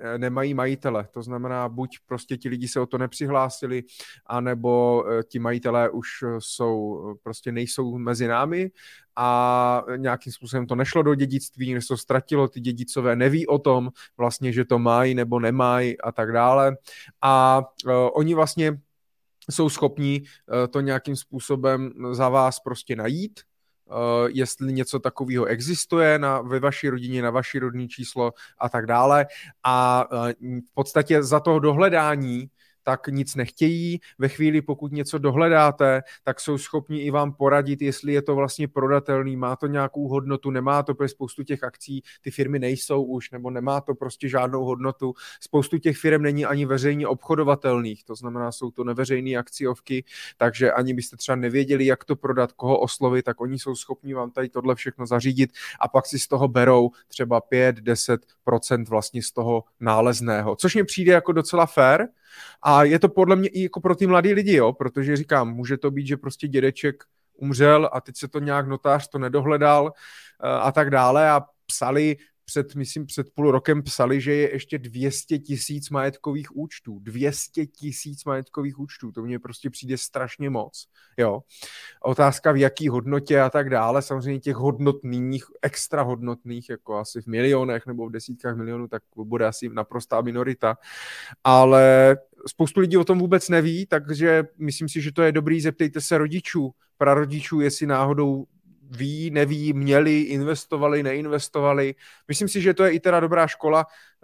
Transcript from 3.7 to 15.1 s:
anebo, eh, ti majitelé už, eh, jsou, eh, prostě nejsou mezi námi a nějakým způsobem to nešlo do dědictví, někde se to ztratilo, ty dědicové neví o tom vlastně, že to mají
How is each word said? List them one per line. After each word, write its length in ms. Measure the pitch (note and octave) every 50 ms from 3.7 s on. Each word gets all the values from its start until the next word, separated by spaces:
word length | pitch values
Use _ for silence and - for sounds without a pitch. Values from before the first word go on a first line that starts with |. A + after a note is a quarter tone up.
| B2+ B2+ A#2+ - - - - - - - _
anebo, 760 | - A#2 B2 B2 B2+ B2 A#2 A#2 B2 A#2+ B2 B2 A#2+ A#2+ A#2+ - G#2
eh, 140 | A#2 A2+ A2+
ti 140 | - - B2
majitelé 520 | A#2 A#2 A#2+ A#2+ B2 B2 A#2 A#2+ A#2 A2+
už, 180 | - B2 A#2 - - - C3
eh, 140 | A#2+ A#2 A2+
jsou, 680 | - - - - B2 A#2 A2+ A2 G#2+ G#2 G#2 D2 F2 G#2
eh, 40 | G#2 - _
prostě 300 | A2 A2 - - B2+ A#2
nejsou 460 | A#2+ A#2+ A#2+ - - C3 A#2+ A#2+ B2
mezi 300 | A#2+ A#2+ B2 A2+ B2 A#2
námi 420 | A#2 A#2+ C#3 D#3 E3+ F3+ F#3+ F#3+ - _ - - - - _ _ _
a 680 | A#2+ B2 B2 B2 B2 B2 B2 B2 B2 B2 B2 B2 B2 - - B2+
nějakým 360 | C3 C3 C3 A#2+ B2 - B2 A2
způsobem 340 | - B2 A#2 B2 C3 B2
to 80 | A#2+ B2
nešlo 280 | A#2+ C3+ - - E3+ D3+
do 120 | D3 D3
dědictví, 520 | C#3 C#3 C3 C3 C3+ - - - B2+ B2+
někde 140 | B2+ B2+ B2
se 80 | A#2+ -
to 80 | C3+
ztratilo, 520 | A2+ - - B2+ C3+ - - D#3 C#3+ C#3 -
ty 120 | - B2+
dědicové 560 | A#2+ B2+ A#2+ A#2+ B2 - - C#3 B2 B2 A#2
neví 300 | A#2+ B2 C#3 C#3 - C3
o 120 | - C#3+ C#3+
tom 320 | C#3+ C#3+ B2+ B2+ B2 B2+ - - - - _
vlastně, 360 | - A#2+ A#2+ A#2 - C3+ B2+ A2+
že 120 | B2 B2
to 140 | B2 B2+ A#2+
mají 360 | A#2+ A#2+ A#2 A#2+ C3 C3